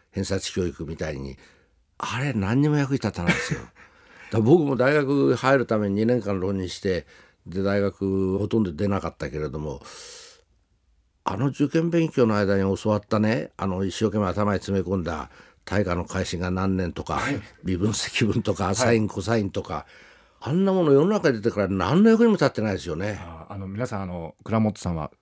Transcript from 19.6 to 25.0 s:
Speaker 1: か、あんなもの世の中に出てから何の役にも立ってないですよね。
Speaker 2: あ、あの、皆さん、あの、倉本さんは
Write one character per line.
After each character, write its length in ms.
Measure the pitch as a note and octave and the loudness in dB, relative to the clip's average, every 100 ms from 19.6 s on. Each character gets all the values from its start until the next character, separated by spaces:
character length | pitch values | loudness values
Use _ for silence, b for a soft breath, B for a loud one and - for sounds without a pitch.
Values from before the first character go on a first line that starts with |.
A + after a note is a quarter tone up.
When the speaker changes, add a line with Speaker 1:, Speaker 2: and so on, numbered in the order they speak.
Speaker 1:
か、 220 | - D#2 - b b b b b | -6 -10 -10 b b b b b
あ 120 | - | -4
ん 120 | E3 | 0
な 80 | G3 | 2
も 120 | F#3 | 2
の 80 | D#3+ | 6
世 100 | C#3 | 6
の 60 | F3 | 6
中 220 | G#3 E3 | 2 2
に 120 | A2+ | 2
出 80 | A2 | 0
て 40 | |
か 80 | G2+ | 0
ら 60 | G2 | 0
何 360 | G2 F2+ D#3 | 2 2 6
の 60 | A3 | 6
役 100 | A3+ | 8
に 80 | A#3 | 6
も 60 | |
立 100 | G3+ | 6
っ 60 | C#3 | 2
て 120 | - | 0
な 80 | G#2+ | -2
い 40 | |
で 40 | F#2 | -2
す 100 | F2 | -4
よ 60 | |
ね。 240 | D#2+ G2+ G2+ | -4 -4 -6
Speaker 2:
あ、 260 | E2+ E2 E2 | -10 -16 -12
あ 80 | G2 | -10
の、 80 | F#2+ | -10
皆 200 | G2+ B2+ | -6 -6
さ 120 | G#2 | -6
ん、 40 | |
あ 40 | F#2+ | -6
の、 300 | F2 E2 - | -8 -10 -12
倉 160 | - A2+ | -2 2
本 200 | G#2+ G#2 | 2 0
さ 100 | F#2 | -4
ん 60 | |
は 140 | E2 | -2